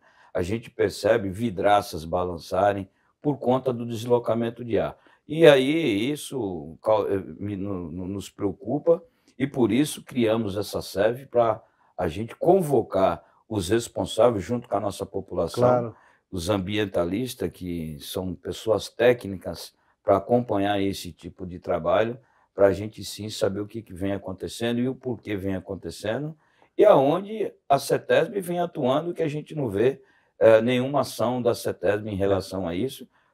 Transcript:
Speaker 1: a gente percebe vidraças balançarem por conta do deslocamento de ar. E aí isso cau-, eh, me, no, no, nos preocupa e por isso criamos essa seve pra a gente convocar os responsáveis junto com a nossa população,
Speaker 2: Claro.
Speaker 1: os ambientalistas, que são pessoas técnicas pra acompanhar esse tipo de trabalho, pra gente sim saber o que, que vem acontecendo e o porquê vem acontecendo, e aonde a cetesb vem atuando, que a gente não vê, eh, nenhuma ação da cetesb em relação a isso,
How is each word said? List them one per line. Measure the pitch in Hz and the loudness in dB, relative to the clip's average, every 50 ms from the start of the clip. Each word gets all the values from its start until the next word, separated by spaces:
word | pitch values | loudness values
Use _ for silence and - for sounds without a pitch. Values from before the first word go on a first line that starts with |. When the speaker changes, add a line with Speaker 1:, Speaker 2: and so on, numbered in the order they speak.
| _ _ _ _ _ _ | _ _ _ _ _ _
Speaker 1:
a | - 92 90 | -6 -4 -4
gente | 87 110 117 - - | -4 -4 -6 -8 -8
percebe | - - 110 98 - - - 101 113 117 98 98 | -4 -2 -2 -2 0 0 2 2 2 2 0 -4
vidraças | 90 101 120 117 92 90 92 101 104 101 95 - - 82 78 | -6 -4 -4 -4 -2 0 2 4 4 4 2 0 -6 -10 -8
balançarem | 82 92 90 90 90 90 85 - - 92 90 98 104 101 101 98 - _ _ _ _ _ _ | -4 -4 -2 -2 -4 -6 -8 -10 -4 0 2 2 2 2 0 -4 -10 _ _ _ _ _ _
por | - 147 139 123 | -4 -4 -4 -2
conta | - 120 127 131 127 135 120 | 0 0 0 2 0 -2 -4
do | 117 120 | -4 -4
deslocamento | 120 117 107 113 123 120 120 120 117 110 117 117 117 117 - 123 | -6 -8 -6 -2 2 2 2 2 2 0 0 0 -4 -4 -8 -6
de | 117 104 | -2 0
ar. | 92 80 76 - _ _ _ _ _ _ | 0 0 -2 -6 _ _ _ _ _ _
E | - 151 160 165 | -4 2 8 8
aí | 151 143 135 127 135 156 165 160 131 101 98 113 135 | 10 10 8 6 2 0 0 0 0 0 0 0 -2
isso | 151 143 - - 139 135 110 98 90 80 71 80 80 - - | -4 -6 -8 -10 -8 -6 -6 -6 -6 -8 -10 -14 -14 -4 0
cau-, | 110 110 107 95 | 2 2 2 2
eh, | - 101 98 90 - 80 - | 0 -2 -2 -2 -6 -10 -10
me, | 98 101 104 | -8 -8 -6
no, | 92 95 101 98 90 87 78 | -6 -6 -6 -6 -8 -8 -8
no, | 78 92 92 | -10 -8 -8
nos | 90 101 101 92 - | -8 -8 -8 -10 -12
preocupa | _ - 101 98 90 - - 107 127 151 - 165 165 180 - _ _ _ _ _ _ - | _ -4 -4 -4 -4 -6 -6 -4 -4 0 2 2 2 2 0 _ _ _ _ _ _ -4
e | 139 | -4
por | 139 - - 120 101 | -2 0 2 2 4
isso | 104 127 151 147 - - - | 4 2 2 0 -2 -10 -12
criamos | - 139 127 117 107 110 117 113 101 95 | -6 -2 2 2 2 2 2 0 -2 -4
essa | 107 101 - - 92 | -6 -6 -6 -6 -6
seve | - - - - 104 110 123 131 139 | -6 -4 -2 0 0 0 0 -2 -8
pra | - - 120 117 110 107 - - _ _ _ _ _ _ | -2 2 2 4 4 2 -2 -6 _ _ _ _ _ _
a | - 92 | -4 -4
gente | 85 76 98 117 117 - | -4 -4 -4 -8 -10 -8
convocar | - - 165 185 196 170 147 143 120 101 - - 95 95 90 85 - - _ _ _ _ - | -2 2 4 4 4 4 2 2 0 0 0 0 2 2 2 2 0 -8 _ _ _ _ -6
os | 110 104 90 85 | -4 -4 -2 0
responsáveis | 107 117 117 - - 107 98 - - - 110 123 117 98 87 | 0 0 0 -2 -6 -6 -6 -2 2 4 4 4 4 2 -2
junto | - 123 120 120 - | -4 -4 -6 -4 -2
com | 101 | -2
a | 101 | -2
nossa | 107 101 92 - 98 | -2 -2 -6 -6 -8
população, | 92 - 98 95 - 92 90 87 80 - 120 123 | -8 -8 -8 -8 -6 -4 -4 -2 -2 0 2 4
Speaker 2:
Claro. | 123 123 123 117 113 107 _ _ _ _ _ _ _ | 4 4 4 0 -4 -10 _ _ _ _ _ _ _
Speaker 1:
os | - 92 82 95 | -8 -6 -2 0
ambientalistas, | 107 98 92 92 104 104 107 98 - 95 87 87 95 110 127 120 - - 101 85 | 0 0 -2 -2 -2 -2 -2 0 0 -2 -2 0 -2 -2 -4 -4 -6 -6 -6 -6
que | - - 95 90 85 85 80 78 76 71 | -6 -6 -8 -6 -6 -6 -6 -8 -10 -12
são | - - - 98 92 92 85 | -12 -10 -8 -6 -6 -6 -8
pessoas | - - - 87 - - 110 107 98 - | -8 -8 -10 -10 -4 0 0 0 0 0
técnicas | - _ - 113 123 123 120 - 98 98 85 - 92 82 - - - _ _ _ _ _ _ - | -4 _ 2 4 4 4 4 0 -8 -8 -8 -8 -10 -10 -10 -12 -18 _ _ _ _ _ _ 2
pra | 104 101 | 4 4
acompanhar | 95 - - 120 123 120 113 107 98 98 101 104 101 | 4 4 2 2 2 2 0 -2 0 0 0 0 0
esse | 98 98 92 - - 90 | 0 -2 -2 -4 -8 -12
tipo | 80 _ - 87 - - 95 | -14 _ -16 -16 -14 -12 -12
de | 90 87 90 | -12 -12 -10
trabalho, | - 95 90 85 78 85 87 101 110 113 123 127 _ _ _ _ _ _ _ | -6 -4 -4 -2 0 2 2 2 2 2 -2 -8 _ _ _ _ _ _ _
pra | - 98 98 92 | 4 4 4 4
gente | 92 104 110 - - 101 | 2 -4 -10 -10 -12 -12
sim | - - - 104 110 | -12 -12 -10 -10 -10
saber | 104 - 110 101 98 101 | -6 -2 -2 -2 -2 -4
o | 104 | -8
que, | 104 - 113 | -8 -10 -14
que | 104 - 98 | -14 -12 -10
vem | 82 98 98 101 | -6 -4 -4 -4
acontecendo | 95 - 95 95 - - 85 - - 113 117 120 120 | -4 -6 -10 -12 -10 -10 -10 -8 -4 -4 -2 -2 -2
e | 123 131 | -2 -2
o | 127 | -4
porquê | - - 127 117 98 - 101 104 | -6 -8 -8 -8 -8 -8 -8 -6
vem | 95 92 98 95 | -4 -4 -4 -4
acontecendo, | 92 90 - 98 85 - 85 82 - 92 101 110 131 147 156 160 _ _ _ _ _ _ _ _ | -6 -6 -8 -12 -10 -10 -12 -12 -8 -6 -6 -4 -4 -6 -8 -10 _ _ _ _ _ _ _ _
e | - - | 6 8
aonde | - 190 151 135 139 160 180 202 196 220 220 202 - - _ _ - | 8 8 8 6 4 2 0 -2 -6 -6 -6 -6 -8 -8 _ _ 0
a | 139 | 0
cetesb | 139 - - 160 135 - - 123 127 160 - - 202 | 0 2 0 -2 -2 0 2 2 2 2 2 -2 -6
vem | 180 170 175 175 | -4 -4 -4 -4
atuando, | 175 170 - 165 143 123 131 151 165 175 175 | -4 -4 -4 -2 0 0 0 0 -2 -4 -4
que | - | -4
a | 165 | -4
gente | 147 143 151 147 - 160 | -4 -4 -6 -8 -8 -6
não | 151 139 113 | -6 -4 -2
vê, | 92 101 113 131 135 135 _ _ _ _ _ _ _ - | 0 2 2 2 0 -2 _ _ _ _ _ _ _ 4
eh, | 101 110 113 110 | 6 8 8 8
nenhuma | 113 123 127 123 127 135 143 143 | 6 4 2 2 0 0 0 -2
ação | 123 - - - 110 117 123 123 | -2 -2 -2 -2 -2 -2 0 0
da | 120 117 110 | 0 0 0
cetesb | - - 110 95 - - 95 101 107 107 110 | 0 -2 -6 -4 -2 0 0 0 0 -2 -4
em | 104 | -2
relação | 92 98 98 98 95 92 - 95 92 95 | 0 2 2 2 2 0 -4 -6 -6 -4
a | 85 85 | -4 -2
isso, | 90 120 135 - - 247 - _ _ _ _ | -2 -4 -4 -6 -8 -18 -20 _ _ _ _